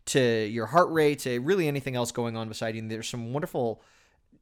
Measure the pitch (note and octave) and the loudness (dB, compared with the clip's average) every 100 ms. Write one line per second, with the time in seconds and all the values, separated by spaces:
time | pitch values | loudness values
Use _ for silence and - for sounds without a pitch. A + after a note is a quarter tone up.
0 | - C#3+ B2 A2+ G#2+ A2+ A2 D#3+ D#3+ D#3+ | 0 2 4 2 0 -4 2 4 6 4
1 | D3+ C#3 C3 B2 C#3 G3 D#3 C#3+ C#3 B2+ | 4 2 -2 -2 0 2 0 -2 -4 -2
2 | A#2+ B2 A#2 A2+ A2 G#2+ A2+ A2+ A2 A2 | -2 -2 -4 -4 -8 -6 -6 -6 -6 -8
3 | - B2 A#2 C#3 F3 D#3+ A#2 - _ _ | -8 -8 -6 -6 -4 -2 -2 -4 _ _
4 | _ _ _ _ | _ _ _ _